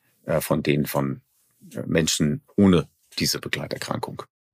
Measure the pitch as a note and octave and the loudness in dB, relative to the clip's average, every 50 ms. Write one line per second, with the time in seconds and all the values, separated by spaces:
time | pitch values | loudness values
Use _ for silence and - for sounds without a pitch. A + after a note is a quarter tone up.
0 | _ _ _ _ - - E2 D2+ - - D2+ D2+ D2 D2 C#2+ D2 C#2+ - - C#2+ | _ _ _ _ -6 -2 -2 -2 0 0 -2 0 0 0 0 0 0 -2 -2 -2
1 | C#2 C2+ C2 - _ _ _ _ _ _ _ _ - F3 - - - - - E2 | -2 -4 -6 -8 _ _ _ _ _ _ _ _ -20 -14 -12 -10 -4 -2 0 0
2 | E2 D#2+ - - D#2 D2 C#2+ C#2+ - _ - - G2+ F#2+ F2+ D#2+ C#2+ - _ _ | 0 0 0 0 0 0 -2 -4 -8 _ 2 6 6 8 6 6 4 0 _ _
3 | _ _ - - - - - C#2+ - - - - - - - - - - - - | _ _ -6 -4 -2 -2 -2 -4 -6 -8 -8 -8 -6 -8 -8 -8 -6 -6 -6 -6
4 | - - - - - _ _ _ _ _ | -6 -10 -12 -12 -16 _ _ _ _ _